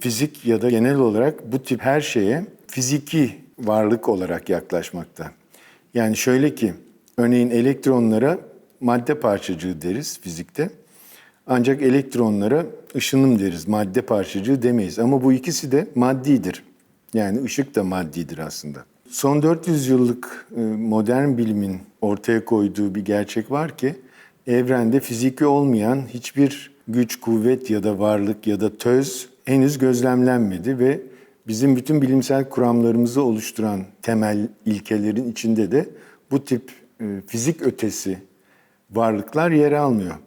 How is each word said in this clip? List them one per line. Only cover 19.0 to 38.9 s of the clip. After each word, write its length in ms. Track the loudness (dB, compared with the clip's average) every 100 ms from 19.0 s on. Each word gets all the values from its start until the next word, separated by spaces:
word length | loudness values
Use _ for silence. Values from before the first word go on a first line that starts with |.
| -14
Son 320 | -2 0 2
dört 260 | 2 0 0
yüz 200 | 0 2
yıllık, 580 | 4 4 0 -8 -16 -12 -6
e, 40 |
modern 760 | -4 -2 0 0 2 2 0 0
bilimin 400 | 0 -2 -4 -6 -12 _
ortaya 440 | -4 -2 0 0
koyduğu 500 | 2 0 0 -2 -4
bir 100 | -4
gerçek 460 | -2 -2 -2 -6 -4
var 260 | -4 -4 -4
ki, 180 | -6 -6 -16 -20 -20 _ 0
evrende 540 | 0 2 2 2 0
fiziki 460 | -2 -2 -2 2 2
olmayan 560 | 4 2 2 0 -2 -4
hiçbir 600 | -12 -8 0 0 0 -14 _ -4
güç, 320 | -2 -2 -4
kuvvet 500 | -2 2 2 0 -2
ya 120 | -2
da 160 | -2 0
varlık 480 | 0 0 0 -2 -2
ya 140 | 0
da 160 | -2 -2
töz 520 | 2 2 2 -6 -14 _
henüz 340 | 0 2 4 2
gözlemlenmedi 1000 | 2 2 2 4 4 2 0 -2 -4 2
ve 220 | 2 0 -6 -20 -20 _ -8
bizim 300 | 0 2 2
bütün 260 | 2 2
bilimsel 460 | 4 2 2 0 0
kuramlarımızı 760 | 0 2 4 4 2 2 2
oluşturan 580 | 0 0 -4 -4 -4 -4 -8 _
temel 460 | -2 0 0 0 -4 -6 -4
ilkelerin 640 | -4 -2 -2 0 -2 -4
içinde 400 | -4 -2 0 2
de 180 | 0 -2 -10 -20 _ _
bu 140 | -4
tip, 280 | -2 -6 -6 -20 _ _
e, 40 | -8 -8 -8
fizik 360 | -4 -4 -2
ötesi 560 | -4 -2 -6 -4 -8 -8 -12 _ _ _ _ _ _